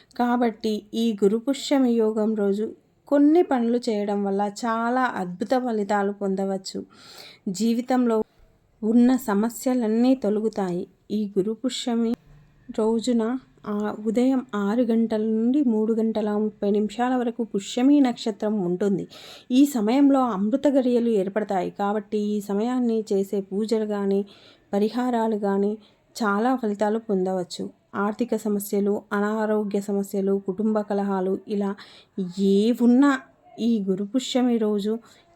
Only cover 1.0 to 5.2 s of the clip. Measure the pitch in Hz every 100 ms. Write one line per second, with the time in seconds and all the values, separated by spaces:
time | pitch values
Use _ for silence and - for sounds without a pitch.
1 | 233 202 202 226 254 269 - 277 254 233
2 | 220 220 214 214 202 202 220 - _ _
3 | - 285 294 339 349 262 233 240 240 208
4 | 208 202 196 196 208 202 233 226 233 254
5 | 247 -